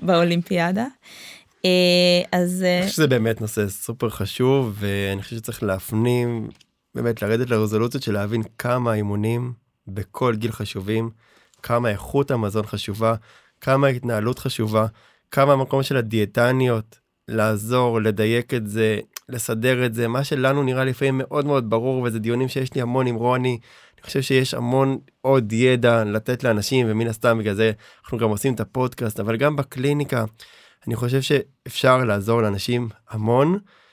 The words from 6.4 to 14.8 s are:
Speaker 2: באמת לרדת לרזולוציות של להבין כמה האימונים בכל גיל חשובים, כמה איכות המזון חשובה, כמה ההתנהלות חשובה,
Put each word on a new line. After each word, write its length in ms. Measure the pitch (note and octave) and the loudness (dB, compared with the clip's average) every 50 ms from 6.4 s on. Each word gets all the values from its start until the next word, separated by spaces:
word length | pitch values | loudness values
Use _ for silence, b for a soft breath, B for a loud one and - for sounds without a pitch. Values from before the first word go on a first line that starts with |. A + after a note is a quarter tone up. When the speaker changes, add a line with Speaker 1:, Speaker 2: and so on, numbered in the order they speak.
| G#2+ G#2+ - _ _ _ _ _ _ _ - | -8 -10 -14 _ _ _ _ _ _ _ -8
Speaker 2:
באמת 280 | B2 A#2+ A#2 A2+ - | -4 -4 -4 -2 -2
לרדת 280 | G#2 G2+ A2+ A#2 B2+ B2 | -2 0 0 0 0 0
לרזולוציות 520 | B2 G#2+ A2 G#2 A2 G#2+ A2+ A#2+ B2 C3+ | 0 0 0 0 0 0 0 0 -4 -6
של 100 | - A#2 | -4 -4
להבין 300 | G#2 G2+ G2+ G#2 A2+ A#2 A2 - _ - | -2 -2 -2 -2 -4 -4 -4 -6 _ -8
כמה 340 | - B2 B2 B2+ A#2+ A#2 | -4 -2 -2 0 0 0
האימונים 600 | A2 G#2+ G#2 G2+ G#2 G#2 G#2 A2 A#2 A#2+ B2 B2 A#2 - _ _ _ _ - - | 0 0 -2 -2 -2 -2 -2 -2 -2 -2 -4 -6 -10 -14 _ _ _ _ -16 -12
בכל 480 | F#2+ G#2 F#2+ _ - - B2+ B2 A2+ | -10 -10 -10 _ -6 -2 -2 -2 -2
גיל 160 | G#2+ A2 A#2 | -2 -4 -4
חשובים, 580 | A2 - G#2+ - - G#2 F#2+ G2+ A2 A2 A2+ A2+ A2 b b b b b b b b b | -4 -6 -8 -8 -8 -8 -4 -2 -2 -2 -2 -4 -8 b b b b b b b b b
כמה 280 | - - A#2+ A#2+ A#2+ A2+ | -4 -2 0 0 2 0
איכות 400 | G2+ F#2+ - - - C#3 C#3 - | -2 -4 -6 -2 0 0 0 2
המזון 360 | C3+ A2+ G#2+ G2+ F#2+ A2 G#2 | 0 0 0 0 -2 -2 -4
חשובה, 480 | - - G#2+ - - G2+ G#2+ A2+ A2+ A2+ A2 b b b b b b b b | -4 -6 -8 -6 -6 -4 0 0 0 0 -2 b b b b b b b b
כמה 260 | - C3 C3+ C#3 C#3+ | -2 0 2 4 4
ההתנהלות 520 | C#3 B2+ B2 C3 A#2+ A#2 G#2+ G#2+ A#2+ C3 - | 2 2 0 -4 -2 -2 0 0 -2 -4 -4
חשובה, 480 | - C3+ - - A2 A2 G#2+ A2 | -6 -6 -4 -2 -2 0 2 0